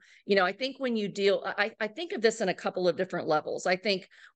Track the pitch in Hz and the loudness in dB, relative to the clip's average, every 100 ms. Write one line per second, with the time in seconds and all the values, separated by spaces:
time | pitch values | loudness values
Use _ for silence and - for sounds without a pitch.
0 | _ - - 196 180 196 262 269 262 226 | _ -16 0 2 2 0 -6 -4 -2 -2
1 | 202 202 196 185 190 - 208 - 214 214 | -2 0 2 2 0 -2 -2 -2 -6 -6
2 | 349 370 220 220 190 175 202 - 180 160 | -8 0 0 2 -2 0 -4 0 0 0
3 | 185 170 160 151 - - 185 185 214 190 | -2 -4 0 0 0 -4 0 0 0 -2
4 | - - - | -4 -20 -20